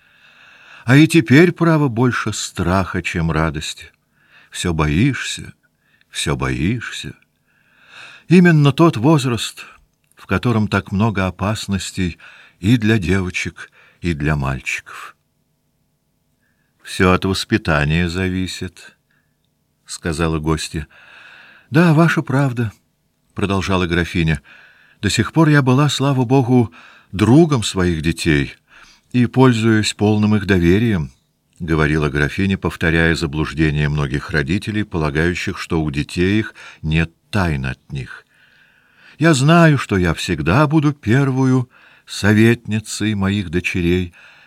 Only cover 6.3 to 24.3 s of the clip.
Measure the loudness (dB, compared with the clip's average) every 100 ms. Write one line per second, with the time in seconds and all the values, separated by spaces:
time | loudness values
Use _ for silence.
6.3 | -4 -4 -2 -2 -4 -8 -14 -16 -18 _
7.3 | _ _ _ _ _ _ -20 -20 -20 _
8.3 | 6 6 6 4 4 2 2 2 2 0
9.3 | -4 -6 -12 -20 -20 _ _ _ _ -4
10.3 | -2 0 0 0 -2 -2 -2 -2 0 -4
11.3 | -4 -6 -6 -4 -6 -6 -6 -6 -6 -16
12.3 | -20 -20 _ 0 2 2 0 0 -2 -2
13.3 | -6 -10 -12 -20 _ _ _ -6 -4 -2
14.3 | -2 -2 -6 -8 -10 -12 -18 -20 -20 _
15.3 | _ _ _ _ _ _ _ _ _ _
16.3 | _ _ _ _ _ -16 0 2 2 0
17.3 | -4 -2 -2 0 0 0 0 -2 -2 -4
18.3 | -4 -6 -8 -12 -14 -20 _ _ _ _
19.3 | _ _ _ _ _ _ -10 -8 -2 -2
20.3 | -2 -2 -4 -4 -10 -12 _ -20 -20 -20
21.3 | -20 -20 -20 _ 0 4 4 2 0 -2
22.3 | -2 -2 -2 -6 -6 _ _ _ _ _
23.3 | -6 -2 -2 0 0 0 0 -2 0 0